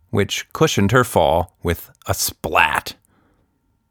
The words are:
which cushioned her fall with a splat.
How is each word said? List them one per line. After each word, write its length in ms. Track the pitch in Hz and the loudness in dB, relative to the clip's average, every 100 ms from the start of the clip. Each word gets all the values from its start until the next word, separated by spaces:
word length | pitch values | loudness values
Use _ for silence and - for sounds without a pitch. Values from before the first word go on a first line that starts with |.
| _ | _
which 420 | 107 98 - - | -4 -2 -4 -8
cushioned 400 | - 160 - 98 | -2 0 2 2
her 120 | 127 | 2
fall 520 | 120 90 73 82 87 _ | 2 2 2 2 -2 _
with 300 | 87 85 - _ - | -6 -6 -8 _ -8
a 80 | - | -4
splat. 800 | - - 80 87 80 - - - _ _ _ _ _ _ _ _ _ | -6 -6 -2 2 2 0 -6 -14 _ _ _ _ _ _ _ _ _